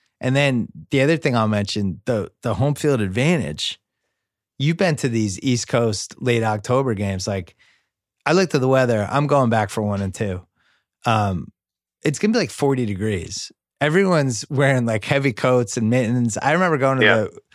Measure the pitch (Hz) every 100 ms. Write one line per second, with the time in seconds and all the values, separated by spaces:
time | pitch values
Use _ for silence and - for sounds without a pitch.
0 | _ - 127 135 143 123 98 - - 139
1 | 139 160 151 120 110 104 101 107 98 82
2 | - 113 92 _ 120 95 139 143 151 135
3 | 101 98 147 170 76 76 - - _ _
4 | _ _ _ _ _ - 143 165 185 147
5 | 135 117 107 92 131 123 - 123 117 98
6 | - - 127 117 110 107 101 127 131 101
7 | 101 95 101 98 87 _ _ _ _ _
8 | _ _ - 175 185 143 131 131 123 110
9 | 101 135 147 143 120 113 101 - 104 98
10 | 98 - 104 92 - _ _ _ _ _
11 | 120 110 101 90 - _ _ _ _ _
12 | 151 143 214 233 165 - 143 131 113 95
13 | 110 95 82 95 - _ _ - 151 170
14 | 196 165 135 110 - 139 139 131 117 110
15 | - 143 135 113 131 127 120 - 110 127
16 | 113 123 117 - 135 165 185 151 135 135
17 | 107 98 107 - _